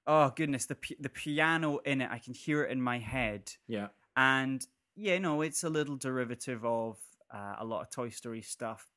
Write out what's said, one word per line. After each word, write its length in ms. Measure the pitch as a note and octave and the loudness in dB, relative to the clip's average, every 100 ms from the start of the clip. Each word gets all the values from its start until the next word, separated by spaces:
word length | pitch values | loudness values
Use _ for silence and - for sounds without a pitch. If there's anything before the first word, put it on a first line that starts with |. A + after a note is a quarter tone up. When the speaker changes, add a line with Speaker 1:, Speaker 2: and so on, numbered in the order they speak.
| - | 4
Speaker 1:
oh 240 | D#3 C#3 - | 8 8 4
goodness, 300 | D3+ C3+ - | 0 0 -2
the 100 | C#3 | -6
pi-, 200 | - - | -8 -8
the 100 | C3+ | -8
piano 680 | - D#3 D3 D#3+ E3 D#3 C#3+ C#3 | -6 -2 2 4 4 2 0 0
in 160 | C3+ | 0
it, 80 | B2+ | 0
I 80 | A#2 | -4
can 140 | - | -10
hear 300 | A#2+ - D3+ | -8 0 2
it 80 | C#3+ | 2
in 100 | C3 | 0
my 180 | B2+ A#2+ | 0 -2
head. 520 | G#2+ C3 A2+ G#2 - - - | -2 -2 -2 -2 -10 -16 -6
Speaker 2:
Yeah. 200 | A2 G2+ _ _ - | -6 -6 _ _ 2
Speaker 1:
And, 480 | C3 C3+ C3 C3 - _ _ - | 4 4 2 -2 -6 _ _ -6
yeah, 220 | G#3 F#3 | 0 2
no, 220 | F#3 D3+ | 2 2
it's 220 | D#3 - | 0 -2
a 60 | E3 | 0
little 260 | D#3 D3 C#3 | 0 0 -2
derivative 680 | C3 C3 A#2+ A#2+ - A#2+ A#2 | -2 0 -2 -4 -6 -4 0
of, 320 | A#2 A2+ G#2+ - _ - | 0 -2 -6 -16 _ -16
uh, 220 | G#2 G2+ G2+ | -10 -8 -8
a 60 | A2+ | -4
lot 160 | G#2+ | -6
of 80 | - | -6
Toy 180 | - A#2+ | -6 -6
Story 320 | - A#2+ A2+ | -8 -10 -10
stuff, 460 | A2 - A2+ A2 - | -10 -8 -8 -8 -14